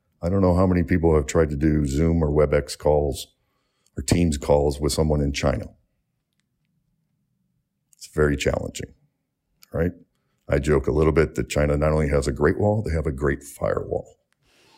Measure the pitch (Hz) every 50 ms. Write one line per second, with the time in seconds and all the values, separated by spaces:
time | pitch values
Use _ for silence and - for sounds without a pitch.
0 | _ _ _ _ - 85 95 98 95 90 87 90 95 92 90 87 85 - 95 85
1 | 78 82 80 76 71 - - 85 82 73 73 71 76 78 76 76 73 69 67 73
2 | 80 82 82 82 78 73 73 76 73 71 73 73 71 - - - - 76 76 73
3 | 73 71 76 - - - _ _ _ _ _ _ _ _ _ _ _ _ - -
4 | 69 - - 87 87 82 73 71 - - 71 71 71 73 69 71 76 73 - -
5 | 80 78 76 73 71 71 71 - - 71 65 58 60 - - _ _ _ _ _
6 | _ _ _ _ _ _ _ _ _ _ _ _ _ _ _ _ _ _ _ _
7 | _ _ _ _ _ _ _ _ _ _ _ _ _ _ _ _ _ _ _ _
8 | - - - 78 76 73 71 65 - - - - - 50 - - - - - _
9 | _ _ _ _ _ _ _ _ _ _ _ _ _ - - - 82 87 - -
10 | - _ _ _ _ _ _ _ _ - 73 71 69 76 73 69 - - 65 78
11 | 80 78 76 80 78 71 - - - - - 73 73 71 73 73 76 78 78 78
12 | 76 71 73 71 71 71 67 67 73 78 - - 104 104 104 110 98 - 80 82
13 | 76 80 69 65 90 71 71 69 - - - - - 50 50 50 - - 50 50
14 | - - - _ _ _ _ _ _ _ _ _ _ _ _